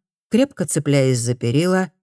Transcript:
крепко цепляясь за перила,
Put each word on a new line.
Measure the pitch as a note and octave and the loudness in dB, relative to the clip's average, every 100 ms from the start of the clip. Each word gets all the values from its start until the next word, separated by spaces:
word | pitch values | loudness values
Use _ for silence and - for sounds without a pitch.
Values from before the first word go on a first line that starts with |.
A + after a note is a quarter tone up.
| _ _ _ | _ _ _
крепко | A3+ C#4 - F3+ | 0 0 -4 -6
цепляясь | E3 D3 C#3+ C3 B2 | -4 0 2 2 0
за | A#2 B2 | -2 -4
перила, | A#2 C3+ F3+ F#3 F#3 _ | -2 0 0 0 -4 _